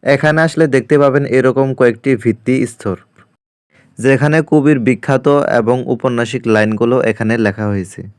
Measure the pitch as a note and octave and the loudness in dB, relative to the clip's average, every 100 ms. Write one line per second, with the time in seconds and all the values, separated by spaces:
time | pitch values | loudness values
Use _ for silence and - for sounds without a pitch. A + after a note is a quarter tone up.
0 | - C#3 D3+ D#3 D#3+ - D#3 C3 - D3 | 0 0 2 2 0 2 0 0 0 2
1 | C#3+ C#3 C#3+ C3 C3 C3 C3+ C3 B2 A2+ | 4 2 0 0 2 0 -2 2 0 0
2 | C#3 B2 A#2 G#2 - C3 A#2+ - G#2+ F2+ | -2 -2 -2 -2 -2 -2 -2 -6 -10 -10
3 | _ _ _ _ _ _ _ _ _ - | _ _ _ _ _ _ _ _ _ -4
4 | B2 C3+ D3 D#3 D3+ D#3 C#3+ C#3+ A2+ B2 | 0 2 2 0 2 2 2 2 0 -2
5 | - C3+ C#3+ C#3+ - A#2+ A2+ B2+ B2 A#2+ | 0 0 2 0 2 0 0 -2 -2 -4
6 | C3 A#2+ A#2 B2+ A#2 G#2+ G#2+ G#2+ A#2+ B2+ | -2 -4 -4 -6 0 0 0 0 0 0
7 | A2+ G#2+ A2 A#2 G#2+ G#2 G#2 G2+ F2+ - | -2 -2 -2 0 -2 -2 -4 -6 -8 -14
8 | F#2 | -18